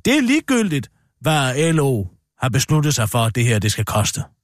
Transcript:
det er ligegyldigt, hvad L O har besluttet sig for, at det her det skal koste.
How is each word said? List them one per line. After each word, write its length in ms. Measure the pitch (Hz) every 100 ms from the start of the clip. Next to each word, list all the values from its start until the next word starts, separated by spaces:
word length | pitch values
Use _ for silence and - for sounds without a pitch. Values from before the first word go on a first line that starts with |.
det 120 | 208 294
er 40 |
ligegyldigt, 680 | 247 302 - 247 208 143 110 _ _ _
hvad 520 | 143 156 131 131 165
L 80 | 160
O 240 | 139 120 90 - _ _
har 100 | 127
besluttet 460 | 127 - 151 147
sig 140 | 131 107
for, 100 | 120
at 160 | 113
det 100 | 123
her 140 | 120 107
det 140 | 104
skal 120 | 104
koste. 380 | 104 107 104 - - _